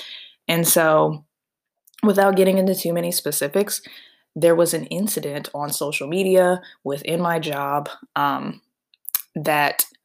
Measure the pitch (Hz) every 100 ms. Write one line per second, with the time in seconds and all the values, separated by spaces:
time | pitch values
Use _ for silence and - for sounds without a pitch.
0 | - - - _ - 170 165 175 160 156
1 | 156 156 _ _ _ _ _ _ _ -
2 | 214 196 196 190 190 190 190 185 170 170
3 | 175 175 - 147 143 190 202 - - -
4 | - _ _ 160 170 165 170 165 - 170
5 | 208 - 151 143 - 143 147 - 147 147
6 | 139 180 190 185 180 180 - _ 135 143
7 | - 170 175 165 156 143 139 143 147 -
8 | - 147 143 135 143 - _ _ _ _
9 | - - - 165 151 151 143 - - _